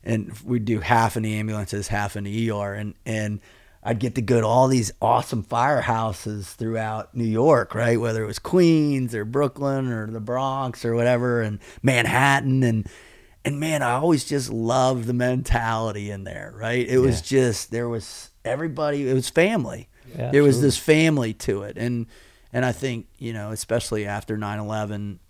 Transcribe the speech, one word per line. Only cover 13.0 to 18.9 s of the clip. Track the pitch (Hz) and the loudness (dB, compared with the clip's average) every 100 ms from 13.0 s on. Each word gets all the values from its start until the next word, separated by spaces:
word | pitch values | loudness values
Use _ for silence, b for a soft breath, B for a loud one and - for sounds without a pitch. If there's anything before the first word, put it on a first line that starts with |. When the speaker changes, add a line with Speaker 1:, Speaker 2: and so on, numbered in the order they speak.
| B B B B - | B B B B -6
Speaker 1:
and | 143 | -4
man, | 156 151 | -2 0
I | 127 | 0
always | 123 165 151 - | 2 2 2 2
just | 143 123 | -4 -2
loved | 113 113 131 131 127 113 | -4 0 2 2 2 -2
the | |
mentality | 123 127 127 127 120 113 113 113 104 101 | 0 0 0 2 0 2 -2 -2 -6 -8
in | 101 | -8
there, | 95 90 98 101 | -10 -12 -14 -8
right? | 113 123 120 | -2 -2 2
It | 127 | 4
was | 131 113 - | 4 2 2
Speaker 2:
Yeah. | 135 | 4
Speaker 1:
just, | 127 104 - | 4 0 -4
there | 113 120 | -6 -4
was | 117 - - - _ 113 | -6 -8 -18 -20 _ -6
everybody, | 131 165 139 151 | -4 -4 -4 -2